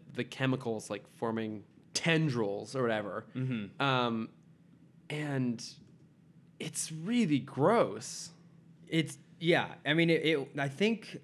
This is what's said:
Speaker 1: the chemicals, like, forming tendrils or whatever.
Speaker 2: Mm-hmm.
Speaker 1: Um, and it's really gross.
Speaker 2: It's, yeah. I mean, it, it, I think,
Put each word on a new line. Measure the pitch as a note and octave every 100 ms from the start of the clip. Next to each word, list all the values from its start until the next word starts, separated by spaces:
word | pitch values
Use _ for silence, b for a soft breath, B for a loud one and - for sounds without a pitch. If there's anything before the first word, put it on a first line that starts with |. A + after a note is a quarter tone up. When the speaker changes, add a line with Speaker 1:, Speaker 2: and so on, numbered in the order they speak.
| -
Speaker 1:
the | -
chemicals, | A#2+ - C3 B2+ A#2+ A2 -
like, | G#2 - -
forming | A#2 A2+ A2 G#2+ - - -
tendrils | - E3 D#3+ D#3 B2 G2+ G2+ A2 C3
or |
whatever. | A#2+ A2 G2+ G2+ - B2+
Speaker 2:
Mm-hmm. | C3 A#2 G2 -
Speaker 1:
Um, | C3+ B2+ A#2+ A2+ A2 - - - - - - - -
and | D3 D3 C3+ B2+ A#2 - - - - - _ - - - -
it's | - - -
really | D#3+ E3+ A#3+ G3 C#3
gross. | C3+ C3 D#3 A3+ A#2 G#2+ - - - - - - - - -
Speaker 2:
It's, | D#3+ C#3+ - - -
yeah. | E3 D#3 F#2 - C3+
I |
mean, | D#3+ E3
it, | E3 D#3
it, | D3+ C3 -
I | C#3
think, | C3+ G#3 A3+ - -